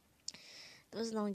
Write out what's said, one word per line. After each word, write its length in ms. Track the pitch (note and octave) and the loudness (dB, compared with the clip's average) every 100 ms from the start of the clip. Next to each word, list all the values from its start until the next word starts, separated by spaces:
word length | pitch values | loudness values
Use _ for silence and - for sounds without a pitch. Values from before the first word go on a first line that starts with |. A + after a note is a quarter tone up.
| - - - - - - - - - | -20 -12 -10 -10 -14 -14 -14 -16 -8
Terus 240 | G3 A3+ | -2 2
tentang 160 | A3 G#3 | 4 4